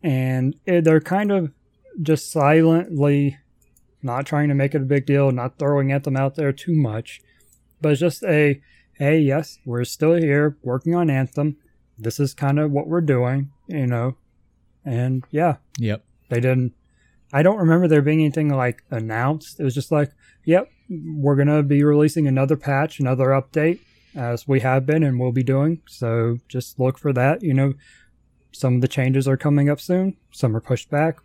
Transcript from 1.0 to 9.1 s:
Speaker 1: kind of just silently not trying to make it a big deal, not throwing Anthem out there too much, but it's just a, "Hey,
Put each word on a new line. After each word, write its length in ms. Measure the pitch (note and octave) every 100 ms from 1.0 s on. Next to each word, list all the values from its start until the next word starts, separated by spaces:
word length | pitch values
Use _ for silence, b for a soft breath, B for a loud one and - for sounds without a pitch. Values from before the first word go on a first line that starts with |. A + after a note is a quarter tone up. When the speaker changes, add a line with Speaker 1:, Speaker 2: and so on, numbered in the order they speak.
Speaker 1:
kind 300 | D#3 F#3 G#3
of 200 | G3+ D#3+ - _ _ _ F#4
just 300 | D#3 D#3 -
silently 1040 | E3 C#3+ D#3 E3 E3 F3 D#3 C#3+ C#3+ C#3+ C#3 _ _ _ _ _ _
not 220 | C3+ B2 C#3+
trying 220 | D3 D3
to 60 | C#3
make 200 | C#3 D3
it 60 |
a 40 | C3+
big 200 | C#3+ C3+
deal, 260 | C#3+ C#3
not 260 | B2+ B2 _
throwing 340 | C#3+ C#3+ C3+
Anthem 240 | C#3 C#3 C3+
out 200 | C3+ C#3
there 160 | D3
too 220 | C#3 - D#3+
much, 460 | C3 G#2+ B2 - b b b b _ _
but 100 | D3+
it's 80 | C#3+
just 220 | E3+ -
a, 380 | G#3 D3+ D3 C#3 b b b
"Hey, 260 | _ C#3+